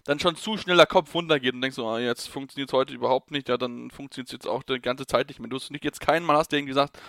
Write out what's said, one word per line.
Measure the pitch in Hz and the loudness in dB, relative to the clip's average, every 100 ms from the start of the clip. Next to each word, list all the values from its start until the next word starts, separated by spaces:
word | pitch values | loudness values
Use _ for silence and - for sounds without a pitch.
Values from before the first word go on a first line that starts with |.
dann | - 147 | -4 0
schon | 180 160 | 0 0
zu | - 220 | -2 -4
schnell | - 175 | 4 6
der | 151 | 8
Kopf | 185 165 | 6 0
runtergeht | 165 170 147 127 | -2 0 0 0
und | 123 | -2
denkst | 131 135 | -4 -4
so, | 113 | -4
„Ah, | 113 | -2
jetzt | 123 123 - | -2 -4 -6
funktioniert's | - 139 - 139 | -12 -12 -10 -2
heute | 131 131 | 0 -2
überhaupt | 127 120 131 - | -2 0 0 -2
nicht“, | 143 135 | -8 -2
ja, | 123 | -2
dann | 123 120 120 | -4 -8 -14
funktioniert's | - 139 - 127 | -14 -14 -14 -12
jetzt | - - | -10 -4
auch | 117 | -4
die | - 131 | -4 -4
ganze | 123 131 139 | -4 -6 -2
Zeit | 120 139 | -2 -2
nicht | 135 | -8
mehr. | 113 | -10
Du | 131 | -10
hast | - | -10
nicht | 143 | -8
jetzt | 147 - | -8 -4
keinen | - 156 170 | 0 2 4
Mal | 147 | 4
hast, | 160 | 4
der | 147 | 0
irgendwie | 143 | 0
sagt, | 135 143 - | 0 0 -2